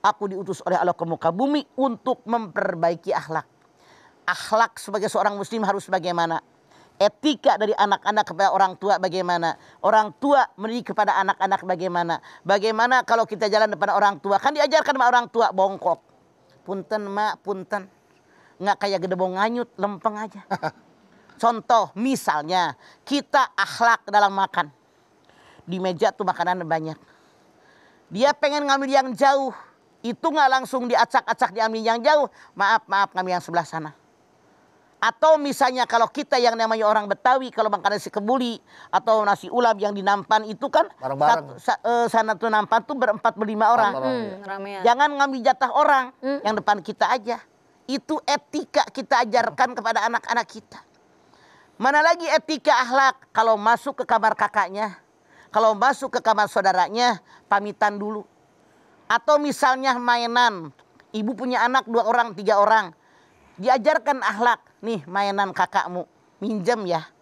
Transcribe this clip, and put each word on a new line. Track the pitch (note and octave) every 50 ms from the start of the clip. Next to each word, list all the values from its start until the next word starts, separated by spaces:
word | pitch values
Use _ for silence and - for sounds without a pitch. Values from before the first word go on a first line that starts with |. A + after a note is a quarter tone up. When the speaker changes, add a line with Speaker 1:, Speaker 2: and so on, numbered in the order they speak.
Speaker 1:
Aku | - G3 G#3 _ G#3 G3+
diutus | F#3+ F#3+ G3 F3 F#3 - -
oleh | - F3+ F3+
Allah | F3 F3+ E3+
ke | - E3+
muka | E3 E3 - - D#3+
bumi | E3 F#3 B3+ C#4 D4 D4+ - _ _
untuk | - C4 C4+ A#3 - _ B3+ B3 - _
memperbaiki | G#3 A#3 A#3 A3 F#3 - G#3+ G3+ F#3+ F3 E3 E3 E3+ F3 E3+ _ F3+
akhlak. | - - C#3+ C#3+ D#3+ D#3 - _ _ _ _ _ _ _ _ _ _ _ _ _ _ _ _
Akhlak | - F3+ - - - A3 A3 A3+ A3 _ -
sebagai | - - G3+ G#3+ F#3+ A3
seorang | - G3+ F#3+ G#3+ G3+
muslim | G3+ G3 - A3+ A3+ G#3+
harus | F#3+ G3 G3 - -
bagaimana? | F#3 F#3 D#3+ F3+ F3 E3+ E3+ E3 E3 D#3 _ _ _ _ _ _ _ _ - _ _
Etika | _ F#3+ G#3 - _ - D4+ C#4+ - - C4+ G#3 -
dari | G#3+ G3+ G#3+
anak-anak | - G3 G#3 G3 F3+ - G3 G#3+ G#3+ G3+
kepada | - F3 D#3+ G3 F#3+ D3
orang | F#3+ G3 F#3 F3+ -
tua | - G3+ G3 E3 F#3
bagaimana? | F#3+ D#3+ F#3+ F3+ F3 F3 E3+ E3+ E3 - - - - - _ -
Orang | G3 A3 A3 G#3+ G#3 - _ -
tua | C#4+ C#4+ C4+ B3+ - _
mendidik | - G3 A3 A3+ B3 G3 - G3
kepada | - G#3 - - F3
anak-anak | G3 F#3+ F#3 _ F#3+ F#3+ G3 F#3 -
bagaimana? | F#3 F#3 E3 F3+ F#3 F3 F3 E3+ E3+ E3 - _ - - - _
Bagaimana | E3 G3 G#3 F#3+ A3 A3 G#3+ A#3 B3 C4 B3+ -
kalau | - A#3 A#3 A3+
kita | A3+ A3 F3+ A3 G#3+
jalan | G3 G#3+ A3 G#3 G3+
depan | D#3 F#3+ F#3+
orang | D#3+ G3 G#3 G3+ G3+ C#3 -
tua? | G3 G3+ F#3+
Kan | - C4+ D4+
diajarkan | F#4+ D4+ D4 C#4 D#4 D4+ D4+ C#4+
sama | C4+ B3+ B3
orang | B3 B3 A#3+
tua | G3 - A3+ A3+ -
bongkok. | - F#3 F#3+ G3 G3 F3 - F3+ E3 - _ _ _ _ _ _ _ _ _ _ _ _ _
"Punten, | - F#3+ G3 F3+ _ A3+ G#3+ G#3 G3+
Mak, | G3 G3+ G#3 G#3+ F3 - _
punten." | G3 G3+ F#3+ F#3 _ - G3+ F#3 G3 _ _ _ _ _ _ _ _ _ _ _ _ _ _ F3+
Nggak | G3+ G3 -
kayak | - G3+ G3 F#3 E3
gedebong | F#3+ F#3 F3+ F#3 F#3 F#3
nganyut, | F#3 G3+ A3+ A#3 A#3+ A#3+ A#3 _
lempeng | - F#3+ G3+ G3+ F3 _ A3+ G#3
aja. | G#3 A3 G#3 _ G#3 -
<laughs> | _ G3 - - D#3 - _ _ _ _ _ _ _ _ _ _ _ _ _ -
Contoh, | A#3 A#3+ A3 - _ B3 A3+ G3 D#3 - G3
misalnya, | A3+ C4+ C4+ G#3 - - D3+ D3+ D3 D#3 F3+ F#3 F3 D#3 C3 _ - - - _ _
kita | - C4+ C#4+ - _ - C#4+ B3+ - _ -
akhlak | G3 - - - A#3 A#3 A3+ - _
dalam | - G3+ G#3 G3+ G3
makan. | G3 G3 G3 - - F3+ E3 D3+ _ _ _ _ _ _ _ _ _ _ _ _ _ _ _ _ - - _
Di | - E3+ F#3+ F#3
meja | F#3 F3+ D3+ G#3+ G#3 -
tuh | _ G#3+
makanan | F#3 F3 - F3 F3 F3+ F#3 E3+
banyak. | D#3 E3 E3 D#3 D#3+ D#3 - _ _ _ _ _ _ _ _ _ _ _ _ _ _ _ _ _ _ _ _ _
Dia | _ E3 G3 B3 C#4+ D4 C#4+
pengen | - C#4+ C#4+ D4 D4 C#4+
ngambil | C#4 C4+ C#4
yang | C4 C#4 C#4 C4 C4 B3 -
jauh. | C4+ C4+ C#4 C#4 C4+ C4 G#3 - - - _ _ _ _ _ _
Itu | _ A#3 A#3+ - - E4
nggak | D4 D#4 C#4+ C4 C4 C4 C4
langsung | - - C4 A#3+
diacak-acak | A#3+ A#3 - A#3 - - C4 - - A3+ - C4 A#3
diambil | F3+ A3 A3 A3 A3 A3+ A3
yang | A3+ A3+ A#3
jauh. | A#3 C#4 D4+ D4 C#4 A3+ _ - - - _
"Maaf, | - G3 G3 A3+ A3 -
maaf, | _ G3 G3 G3+ G3
ngambil | _ F#3 F#3 F#3 F3+
yang | F3 -
sebelah | - E3+ E3+ E3
sana." | - - D#3+ D#3 D#3 D3+ _ _ _ _ _ _ _ _ _ _ _ _ _ _ _ _ _ _ _ _ _ -
Atau | A3+ A3+ _ - D#4 D#4+
misalnya | D4+ C#4+ C#4+ A#3+ - C#4 B3+ B3+ B3+ B3
kalau | C4 - A3+ A3+
kita | G#3+ _ - D4 _ C#4 B3+
yang | A#3+ A#3+ A3+
namanya | A3+ A3+ A3 A3+ A3+ A3
orang | G#3 A3 G#3+ G#3 G3+
Betawi, | G3 - _ B3+ B3+ C4+ C4 B3
kalau | - - A3
makan | G#3+ G3+ G3 E3 G3+ G#3 G3+
nasi | -
kebuli | - - G#3 G3+ G#3 B3+ C4+ B3+ A#3+ A3+ - _ _ - - -
atau | - - F#3 F#3 A3+ A3 A3 G#3+
nasi | G3+ G3+ - - F3
ulam | - A#3+ A#3+ A#3 A3
yang | G3+ G3 G#3
di | G#3 G3+
nampan | F#3 G3 G3+ G3+ F3+ _ A3 G#3+ G#3+
itu | G#3+ G#3+ - - C4+
kan | - D#4 E4 G4+ -
Speaker 2:
Bareng-bareng. | _ - C3 C3+ C#3 D3 D3+ - E3 D3 C#3 - -
Speaker 1:
satu, |
sa-, | - - A3+ - _
eh, | A3+ A#3+ A#3+ A#3
sana | A3 - A3+ A3 A3 G#3+ E3+
tuh | A3+
nampan | A#3 G#3+ G#3+ G#3 - - A#3 -
tuh | - D4+
berempat | C4+ C4 A#3 G#3 - - A#3 -
berlima | G3 A3 G#3+ A3 G#3 A3 G#3 A#3
orang. | A#3+ A3 G3+ F#3+ C3+
Speaker 2:
Bareng-bareng, | C4 C4 C4
Speaker 3:
Hmm, | B3 A3+ G#3
Speaker 2:
iya. | F#3+ F#3+ G3+
Speaker 3:
ramean. | G3 G3 G3 G3 G3+ G3+ G3 F#3
Speaker 1:
Jangan | A#3 B3 B3+ C#4+ D4+ C#4+ C#4
ngambil | C#4 C#4 C4+ C4 A3+
jatah | C4 B3+ C4 C4 B3 -
orang | C4+ D4 D4+ C#4+ C4+ B3+ B3 - _ -
Speaker 3:
Hmm. | C4 C#4 C#4 -
Speaker 1:
yang | G#3 A3
depan | G#3 - - G#3 G3+
kita | E3 - D#3 _ G#3 F3+
aja. | D#3+ B3 G3+ A3+ A#3 A3+ - _ _ _ _ _ _ _ _ -
Itu | C4 C#4 _ - D#4 D4 -
etika | - C#4+ C#4+ _ _ - D4+ C#4 _ - D4 - - _
kita | - B3 - C4+ A#3+ B3
ajarkan | A3 G3+ B3 A3+ - D3 - B3+ B3+ B3
kepada | A#3+ G#3 A3+ A3+ A3 G3+
anak-anak | A3+ A#3+ A#3+ - - A3+ A#3 A3
kita. | _ - A3 - _ - - _ _ _ _ _ _ _ _ _ _ _ _ _ _ _ _ _ _ _ _ G#3
Mana | C4 C#4+ D4+
lagi | D4+ E4 E4+ F4 E4+ D#4
etika | C#4 D#4 D#4 - D#4 C#4 _ D4+
akhlak? | C#4 B3 B3+ A#3 B3+ C4+ C4+ C4+ B3+ - - _ _
Kalau | G#3+ A3 A3+ A3 G#3
masuk | G#3 A3 A#3 A3+ - C#4+ C4 -
ke | B3
kamar | - B3 A3 G#3 A3 G#3+ -
kakaknya, | G#3+ G#3 - G#3 G3 F3 F#3+ G3+ A3 G#3 F#3 - _ _ _ _ _ _ _ _ - _
kalau | - G#3+ A3+ A3 A3
masuk | G3 A3 C4 C4 - C4+ B3 -
ke | B3 -
kamar | A3+ A3 G3+ G#3+
saudaranya, | G3 - A3 F#3+ F#3+ F3+ F#3 F3+ - G3+ A3+ B3 B3 A3+ E3+ _ _ - - _ _
pamitan | G3+ G3+ G3+ G#3 G3+ _ G#3+ G#3 G#3 G3+
dulu. | G3+ G#3 A3 G#3 G3 _ _ _ _ _ _ _ _ _ _ _ _ _ _ _ _ _
Atau | G#3+ A#3 _ - D4+ D4 D4
misalnya | D4 B3+ - - C4+ C4 C4 C4 C4+ B3+ B3
mainan, | A#3+ A#3+ A#3+ A#3+ A#3+ A#3 A#3 B3 B3 A#3 G#3 F#3 D#3+ D3 C3 _ _ _ _ _ _ _
ibu | - G#3+ G#3+ G#3+ C4
punya | F#3+ B3+ B3 B3+ A#3+ A3+
anak | A#3+ B3+ C4+ - -
dua | A#3 A#3 G#3
orang, | G#3+ A#3+ B3 A#3 A#3 G3 E3
tiga | G#3 G3+ G#3+ G3+ G3+
orang, | G#3+ A3 A3 G3+ E3+ D#3+ _ _ _ _ _ _ _ _ _ _ _ _ -
diajarkan | F#3 B3 B3+ C4+ G#3 D4 D#4 D#4 D#4+ C#4 C#4+ C4 G#3+
akhlak. | G3+ A3 G3+ A#3 B3 A3+ - _ _ _ _ -
"Nih | A3 A#3 F#3+ C#3
mainan | - F3+ G3 G3+ G3+ G3 G3+ G3+ F#3+ E3+
kakakmu, | - F#3 - - G3 - - F3+ F3 F3 _ _ _ _ _ _ _ G3
minjem | G#3+ A3 G#3 F3 G3 A#3+ A3 G#3
ya." | F3+ E3+ D#3+ D#3+ - _ _